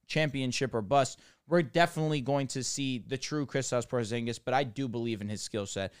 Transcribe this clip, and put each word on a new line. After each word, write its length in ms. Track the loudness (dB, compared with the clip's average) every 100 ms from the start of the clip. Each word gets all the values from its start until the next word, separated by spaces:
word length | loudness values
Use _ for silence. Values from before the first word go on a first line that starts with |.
| -4
championship 680 | 0 2 2 -2 0 -2
or 80 | -2
bust, 380 | 2 4 4 -2 -18 _ 0
we're 140 | 2
definitely 580 | 4 4 2 2 0 0
going 260 | 0 0 0
to 160 | -4
see 420 | -4 -2 -2 -2 -4
the 120 | -6
true 260 | -4 -2 -2
Kristaps 400 | -2 0 -2 0
Porzingis, 520 | -2 0 -2 -2 -4
but 120 | 0
I 100 | 2
do 240 | 2 -2 -4
believe 320 | -2 -2 -2
in 80 | -4
his 140 | -6
skill 240 | -6 -6 -4
set. 260 | -4 -4 -6